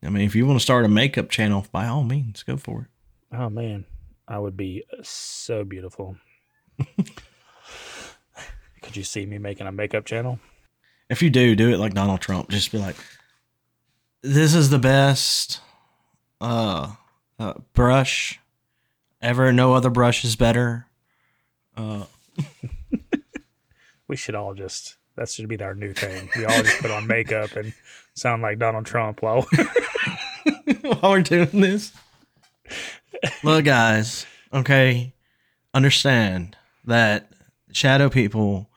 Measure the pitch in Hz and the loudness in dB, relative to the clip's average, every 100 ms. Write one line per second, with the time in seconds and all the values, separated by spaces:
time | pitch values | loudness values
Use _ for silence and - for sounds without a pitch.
0 | - 101 101 107 131 135 - 127 110 104 | -6 -2 0 2 2 2 2 4 4 4
1 | 139 131 - - 107 101 - - 117 139 | 2 0 -4 -2 0 0 -4 -6 -4 -2
2 | 120 139 120 101 - 131 120 113 127 _ | -2 -2 -4 -8 -10 -10 -8 -12 -12 _
3 | _ _ _ 120 120 107 113 104 95 - | _ _ _ -10 -8 -8 -8 -10 -14 -18
4 | - _ - 104 101 95 95 90 - - | -20 _ -14 -8 -8 -8 -8 -10 -14 -18
5 | - - - - - 110 101 95 92 - | -16 -16 -14 -12 -8 -6 -6 -12 -14 -14
6 | 95 92 _ _ _ _ _ - 139 - | -14 -16 _ _ _ _ _ -10 -6 -6
7 | - - - _ _ _ - - - - | -6 -10 -20 _ _ _ -20 -20 -20 -18
8 | - - _ - - - - _ - 104 | -20 -20 _ -20 -20 -20 -20 _ -16 -14
9 | 95 107 101 101 101 98 98 98 104 107 | -10 -10 -10 -10 -10 -10 -10 -6 -4 -4
10 | - 113 123 123 - _ _ _ _ _ | -4 -6 -6 -8 -12 _ _ _ _ _
11 | - 123 170 131 123 107 117 95 104 98 | -8 0 2 6 6 6 4 4 0 0
12 | 98 92 - 92 - 101 - 110 95 - | 0 0 -2 -6 -4 -4 -4 -4 -6 -10
13 | - - _ _ _ _ _ _ _ _ | -16 -20 _ _ _ _ _ _ _ _
14 | _ _ 131 143 156 170 139 139 131 139 | _ _ 0 4 6 6 4 4 4 6
15 | 139 131 - - - - - _ _ _ | 4 2 0 -2 -4 -10 -14 _ _ _
16 | _ _ _ _ 117 117 110 85 71 104 | _ _ _ _ -4 -2 -2 -2 -6 -12
17 | _ _ _ - 107 - - - 123 135 | _ _ _ -12 -10 -10 -4 2 4 4
18 | 131 - - - _ _ _ _ _ _ | 2 -2 -6 -10 _ _ _ _ _ _
19 | _ _ 117 123 131 123 127 127 123 120 | _ _ -2 2 4 6 6 6 4 4
20 | 120 120 120 110 117 120 120 117 - _ | 2 2 -2 2 2 2 0 -4 -10 _
21 | _ _ _ _ _ _ _ - 110 104 | _ _ _ _ _ _ _ -12 -10 -10
22 | 98 _ _ - 143 - 123 - - 254 | -12 _ _ -10 -10 -12 -14 -14 -10 -10
23 | - 294 - - - _ _ _ _ _ | -6 -8 -8 -20 -20 _ _ _ _ _
24 | - 135 - 107 101 98 95 - - - | -12 -10 -8 -10 -10 -12 -12 -14 -16 -20
25 | _ - 117 - 110 110 98 98 104 98 | _ -12 -10 -10 -10 -10 -10 -10 -10 -8
26 | 101 92 95 113 110 117 113 - 113 107 | -8 -10 -8 -6 0 2 2 0 -4 -4
27 | 110 113 110 110 107 110 107 - - - | -2 -2 -2 -4 -6 -8 -12 -14 -20 -20
28 | _ - 123 117 110 107 113 110 110 120 | _ -8 -4 -2 -4 -2 -2 -2 -4 -4
29 | 110 104 113 120 131 175 - - - - | -4 -4 -2 0 2 0 0 -2 -4 -4
30 | - 740 784 - 302 302 - - 294 180 | -6 -8 -12 -6 -4 -2 -2 -2 -2 2
31 | - 196 180 175 156 202 190 208 - - | 4 4 4 4 4 4 4 2 -6 -14
32 | _ _ _ _ _ _ - - - - | _ _ _ _ _ _ -16 -12 -12 -16
33 | _ - 135 - 151 156 147 127 113 107 | _ -8 -8 -2 2 4 4 4 4 2
34 | 110 - - - _ 135 123 135 127 120 | 0 -6 -14 -20 _ -2 4 4 6 2
35 | 123 - _ _ _ _ _ 131 135 - | -4 -12 _ _ _ _ _ 2 4 4
36 | 139 123 104 92 87 - _ _ 120 117 | 4 4 2 -2 -6 -12 _ _ 0 2
37 | 110 104 - _ _ _ _ - 135 135 | 4 2 -4 _ _ _ _ 0 4 4
38 | 139 131 107 110 104 98 107 | 4 4 0 0 0 0 -6